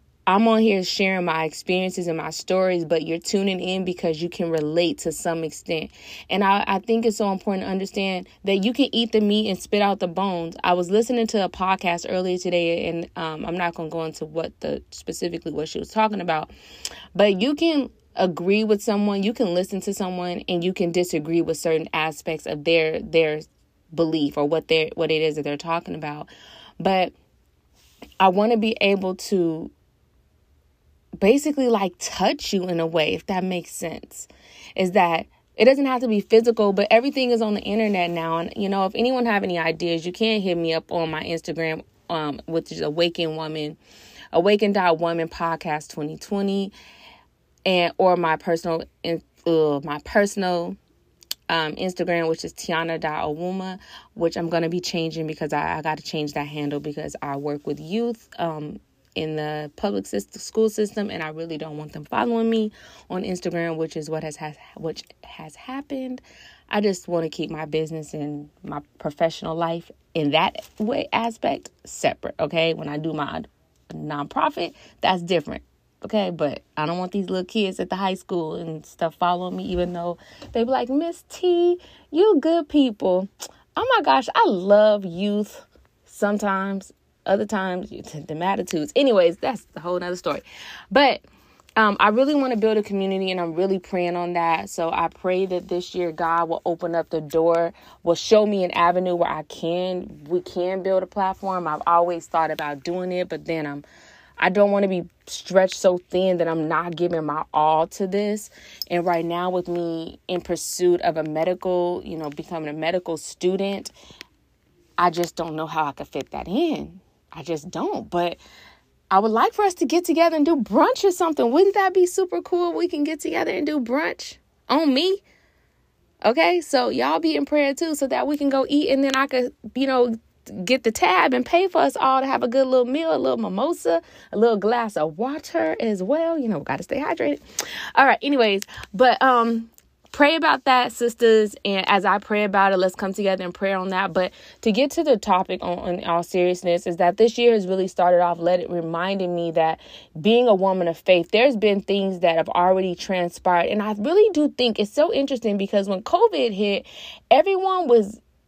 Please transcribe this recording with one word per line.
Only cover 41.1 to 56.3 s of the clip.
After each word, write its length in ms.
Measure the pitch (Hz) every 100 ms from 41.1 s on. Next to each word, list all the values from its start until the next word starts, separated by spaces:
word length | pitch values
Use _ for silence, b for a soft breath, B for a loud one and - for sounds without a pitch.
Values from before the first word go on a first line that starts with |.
my 140 | 156
Instagram, 580 | - 165 - 156 165 160 - _ -
um, 320 | 165 151 139 -
which 240 | 165 160
is 120 | 165
Awaken 520 | 156 151 175 170 165
Woman, 420 | 156 156 156 151 - B B B B B
awaken 400 | 165 190 208 208
dot 280 | 202 180 160
woman 280 | 170 170 160
podcast 600 | - 170 165 170 156 -
twenty 300 | - 151 160
twenty, 540 | - 202 196 196 196 B B B B B B _ _ _ 190
and, 260 | 180 170 -
or 180 | 190 180
my 200 | 165 156
personal, 480 | - 165 175 165 - _
in-, 200 | - 165 - _
uh, 360 | - 165 151 143
my 160 | 151 147
personal, 720 | - 214 202 202 185 175 175 196 _ _ _ _ _ - -
um, 260 | 165 156 -
Instagram, 520 | 185 180 175 170 160
which 160 | 165
is 80 | 165
tiana 480 | - - 160 165 165
dot 240 | 160 151
awuma, 560 | 156 151 180 190 185 185 B B B
which 220 | - 170 170
I'm 140 | 165
gonna 180 | 170 165
be 120 | 175
changing 460 | 175 175 160 160 156
because 260 | 151 156
I, 260 | 147 160 160
I 40 |
gotta 200 | 156 151
change 320 | - 160 151